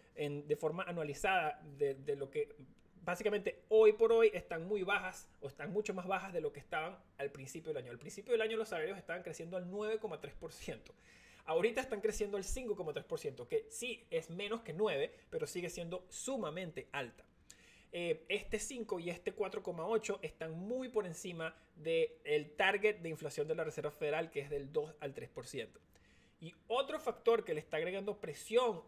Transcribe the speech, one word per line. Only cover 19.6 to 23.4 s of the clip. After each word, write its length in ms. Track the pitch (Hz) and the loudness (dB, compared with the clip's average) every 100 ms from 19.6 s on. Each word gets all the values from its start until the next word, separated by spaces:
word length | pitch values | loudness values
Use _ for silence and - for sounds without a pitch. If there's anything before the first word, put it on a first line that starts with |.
coma 200 | 190 170 | -6 -4
ocho 360 | 180 220 208 202 | 0 0 0 -4
están 300 | 156 - 160 | -6 -6 -6
muy 360 | 165 202 254 254 | -6 -4 -4 -2
por 180 | 220 180 | 0 -2
encima 500 | 160 185 165 160 - - | -4 -8 -4 -6 -8 -20
del 800 | - 156 165 156 - 147 151 147 | -6 2 4 4 0 2 2 2
target 440 | - 190 202 214 185 | 2 4 6 4 2
de 100 | 165 | -4
inflación 400 | 151 147 - | -6 -4 -2